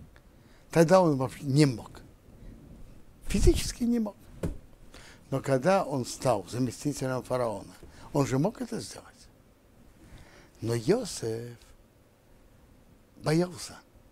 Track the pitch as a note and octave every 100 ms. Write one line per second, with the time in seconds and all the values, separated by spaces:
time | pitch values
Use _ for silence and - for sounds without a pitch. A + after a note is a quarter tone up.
0 | - - - - - - - D#3+ E3 F#3+
1 | F3 C#3 C3 - D3 C3+ D3 A2 - -
2 | - - - - - - - - - -
3 | - - - G3+ - E4 - - A#3 A#3+
4 | G#3+ - - - - - - - - -
5 | - - - C3+ B2+ C3+ D#3+ F#3+ C3+ C#3
6 | A#2 - C3 A2 F2 A2 B2+ - D3 C3+
7 | C3 B2+ - B2+ A#2+ G2+ - - - -
8 | - C#3+ B2+ C3 F3 - B3 G3+ A2+ -
9 | - - - - _ _ _ - - -
10 | - - - - - - G#2+ A#2 A2+ A3
11 | G#3+ - A#2 A2 A#2+ A#2+ - - _ _
12 | _ _ _ - - - - - - -
13 | _ - - D#3+ F3+ C#3 - - - -
14 | -